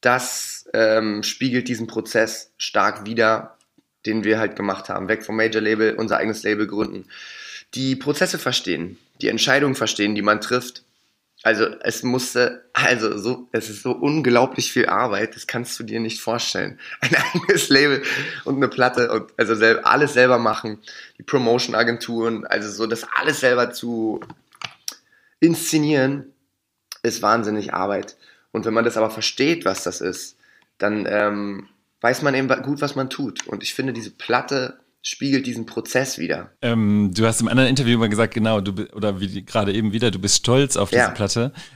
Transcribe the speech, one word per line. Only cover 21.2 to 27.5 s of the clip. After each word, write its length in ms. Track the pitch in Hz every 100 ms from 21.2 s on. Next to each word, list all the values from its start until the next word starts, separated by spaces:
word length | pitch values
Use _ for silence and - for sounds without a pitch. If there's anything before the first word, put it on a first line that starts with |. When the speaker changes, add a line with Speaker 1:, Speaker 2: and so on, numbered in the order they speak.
Speaker 1:
Promotion-Agenturen, 1200 | - 139 113 120 123 113 117 117 - 117 113 110 -
also, 240 | 110 104
so, 160 | 104 113
das 220 | 113 - -
alles 240 | 151 143
selber 320 | 127 123 120
zu 500 | - 120 117 110 107 - - _ _ - - - - _ _ _ _
inszenieren, 920 | 165 160 - 160 151 147 131 143 - _ _ _ _ _ _ -
ist 220 | - -
wahnsinnig 500 | 104 113 107